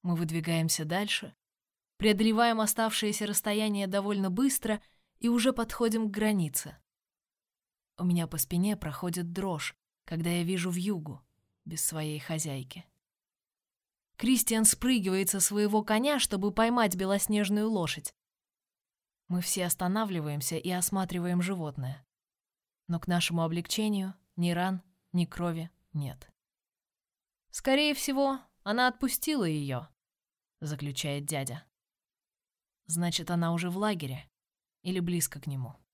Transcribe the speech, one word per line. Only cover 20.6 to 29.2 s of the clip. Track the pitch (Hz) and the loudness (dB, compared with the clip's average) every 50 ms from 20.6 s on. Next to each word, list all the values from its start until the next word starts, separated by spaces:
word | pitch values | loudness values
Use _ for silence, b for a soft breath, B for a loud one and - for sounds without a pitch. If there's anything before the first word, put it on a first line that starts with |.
| - 175 | -2 -2
осматриваем | 180 180 175 - 202 190 185 180 180 180 170 175 180 180 | 0 0 0 0 0 0 -2 -2 -2 -2 0 2 2 2
животное. | 175 185 196 180 160 151 135 139 131 127 139 143 _ _ _ _ _ _ _ _ _ _ _ _ _ _ _ _ _ - | 2 0 0 -2 -4 -6 -6 -6 -6 -6 -8 -10 _ _ _ _ _ _ _ _ _ _ _ _ _ _ _ _ _ -4
Но | 170 175 | -4 -2
к | - | 0
нашему | - 175 175 - - 170 170 | 2 2 2 2 2 2 2
облегчению | 165 165 170 170 170 - - - 214 214 208 196 190 190 190 _ _ _ _ | 2 2 0 -2 -2 -2 -2 0 0 2 2 0 -2 -4 -6 _ _ _ _
ни | - 170 175 | 0 2 2
ран, | 170 175 180 190 190 180 - _ _ _ _ _ | 2 2 0 0 -2 -4 -6 _ _ _ _ _
ни | - 175 170 | 0 0 0
крови | 165 - - 175 175 165 165 160 170 _ _ _ _ | 0 -2 -2 -2 -2 -2 -4 -6 -8 _ _ _ _
нет. | - 151 143 135 - - - - _ _ _ _ _ _ _ _ _ _ _ _ _ _ _ _ _ _ _ _ _ _ _ _ | -6 -6 -4 -4 -8 -12 -18 -20 _ _ _ _ _ _ _ _ _ _ _ _ _ _ _ _ _ _ _ _ _ _ _ _
«Скорее | - - - 269 269 285 302 294 294 | -12 -4 2 4 4 6 6 4 2
всего, | 285 - - 269 269 277 269 269 254 - _ _ _ _ | 0 -2 0 2 2 2 2 2 -2 -8 _ _ _ _
она | 196 214 240 254 254 | 0 2 4 4 2
отпустила | 247 - - 254 - - | 2 2 -2 0 0 0